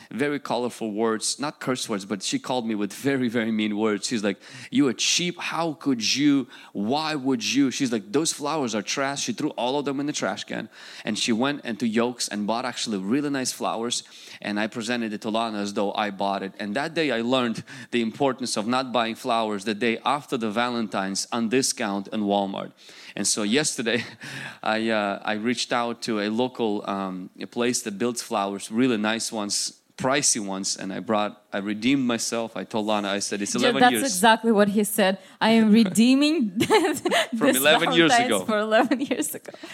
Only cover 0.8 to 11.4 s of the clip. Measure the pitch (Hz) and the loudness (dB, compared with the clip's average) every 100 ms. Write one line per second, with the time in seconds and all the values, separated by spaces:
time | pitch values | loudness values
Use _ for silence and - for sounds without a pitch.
0.8 | 113 104 113 110 - - 143 - - 127 | -6 0 0 0 -2 -4 -6 -6 -4 -4
1.8 | - 104 98 104 - 139 - 127 113 107 | -2 -6 -4 -6 -4 -4 -2 -2 -2 -2
2.8 | 104 - 135 139 127 117 113 110 107 104 | -4 -4 -2 0 0 0 0 0 0 0
3.8 | 110 104 - 120 101 95 - - - 123 | 0 0 -2 -2 -2 -2 -8 -18 -4 2
4.8 | 143 107 - - 175 170 - 156 170 139 | 2 2 0 0 0 -4 -6 -2 -2 -2
5.8 | 143 127 107 117 147 139 120 - - 98 | 0 0 0 2 4 4 2 -10 -12 -4
6.8 | 104 143 156 151 131 127 104 117 135 117 | -2 0 -2 -2 0 0 2 4 2 2
7.8 | 135 113 101 127 160 - 143 156 127 107 | 0 0 0 0 0 -2 -2 -2 0 -2
8.8 | 98 - 139 139 - 107 147 - 120 143 | -2 -2 -2 -2 -4 -4 -4 -2 0 0
9.8 | 143 135 143 147 104 101 - 120 113 - | -2 -2 -4 -2 -2 -4 -6 -8 -10 -14
10.8 | - - - 107 - 110 | -20 -10 -6 -2 0 2